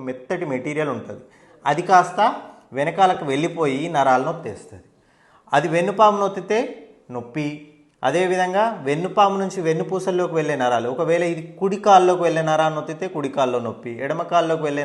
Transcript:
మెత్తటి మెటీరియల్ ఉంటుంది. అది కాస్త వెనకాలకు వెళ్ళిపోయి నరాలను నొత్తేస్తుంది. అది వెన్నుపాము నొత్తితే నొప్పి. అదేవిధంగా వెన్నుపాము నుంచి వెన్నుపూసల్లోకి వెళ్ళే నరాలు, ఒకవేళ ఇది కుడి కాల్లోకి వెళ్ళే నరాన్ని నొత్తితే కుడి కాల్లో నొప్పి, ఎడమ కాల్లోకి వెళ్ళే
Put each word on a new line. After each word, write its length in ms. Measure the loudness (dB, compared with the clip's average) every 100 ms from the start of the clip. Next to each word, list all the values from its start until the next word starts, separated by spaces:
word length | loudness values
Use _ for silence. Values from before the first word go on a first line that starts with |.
| -10
మెత్తటి 380 | -10 -8 -6 -4
మెటీరియల్ 400 | -4 -4 -4 -4 -6
ఉంటుంది. 260 | -10 -16 -18 _ _ -6 -2
అది 120 | -2 4
కాస్త 300 | 4 4 2 0 0 -12 -20 -10 -4
వెనకాలకు 460 | -2 2 2 2 -2
వెళ్ళిపోయి 540 | -2 -2 -2 -2 -2 -2 0
నరాలను 300 | 4 4 2
నొత్తేస్తుంది. 540 | -6 -10 -12 -16 -20 -20 _ _ _ _ _ 0 0
అది 120 | 2
వెన్నుపాము 440 | 0 0 4 4 4
నొత్తితే 360 | -2 -4 -2 -2 -2 -8 -18 -20 -12 -12
నొప్పి. 300 | -8 -6 -6 -8 -16 -20 _ -4 0
అదేవిధంగా 560 | 0 0 0 0 2 0 -2 -2
వెన్నుపాము 480 | -2 0 4 4 2
నుంచి 180 | -4 -4 -2
వెన్నుపూసల్లోకి 680 | -2 -2 -4 -2 -2 0 -2
వెళ్ళే 160 | -2 0
నరాలు, 240 | 0 0 -2
ఒకవేళ 300 | -2 0 0 0
ఇది 100 | -4 -10 -6
కుడి 180 | -4 0 6
కాల్లోకి 380 | 8 8 4 2
వెళ్ళే 160 | 0 0
నరాన్ని 280 | 2 2 0
నొత్తితే 280 | -8 -8 -6
కుడి 160 | -4 -4 0
కాల్లో 220 | 0 0 -4
నొప్పి, 240 | -8 -10 -8 -6
ఎడమ 160 | -4 0
కాల్లోకి 320 | 2 2 0 -2
వెళ్ళే 160 | -2